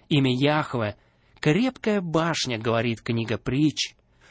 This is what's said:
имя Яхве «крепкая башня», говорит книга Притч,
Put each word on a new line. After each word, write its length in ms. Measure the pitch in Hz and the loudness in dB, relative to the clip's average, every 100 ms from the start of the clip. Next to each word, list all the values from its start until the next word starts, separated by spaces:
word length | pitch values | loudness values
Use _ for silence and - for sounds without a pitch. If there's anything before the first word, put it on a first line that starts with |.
| - | 0
имя 260 | 143 135 | 2 2
Яхве 640 | 127 139 151 147 123 104 - _ _ _ - | 2 2 2 -2 -4 -4 -6 _ _ _ -4
«крепкая 600 | 151 165 262 - 220 208 | 0 2 0 -2 -2 -2
башня», 580 | 175 160 165 147 131 113 | 0 -2 0 -2 -2 -2
говорит 420 | 113 113 120 113 | 0 0 0 -2
книга 380 | - 113 107 107 | -2 -4 -2 -4
Притч, 560 | - 131 151 - - - _ _ - | -2 2 2 0 -8 -10 _ _ -20